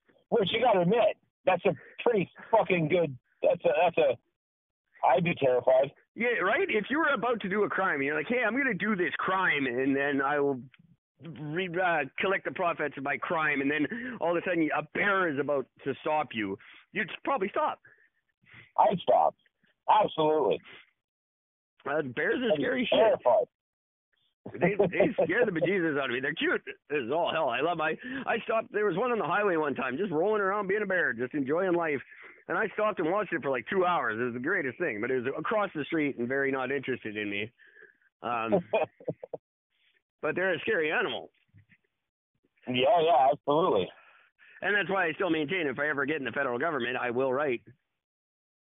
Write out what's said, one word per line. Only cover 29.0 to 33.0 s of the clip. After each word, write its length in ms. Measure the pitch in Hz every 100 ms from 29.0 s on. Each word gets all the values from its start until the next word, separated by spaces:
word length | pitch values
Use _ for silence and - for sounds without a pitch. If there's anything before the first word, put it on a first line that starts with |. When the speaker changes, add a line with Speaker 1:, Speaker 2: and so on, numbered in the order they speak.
| 247
Speaker 2:
on 80 | 226
the 60 | 156
highway 300 | 190 208 165
one 180 | 151 127
time, 220 | 131 131
just 140 | 196
rolling 300 | 151 196 214
around 260 | 190 208 190
being 140 | 208
a 40 | 202
bear, 280 | 180 147
just 200 | 113 123
enjoying 400 | 151 131 160 190
life. 280 | 170 165 143 - - - - -
And 100 | 175
I 100 | 214
stopped 260 | - 214
and 100 | 202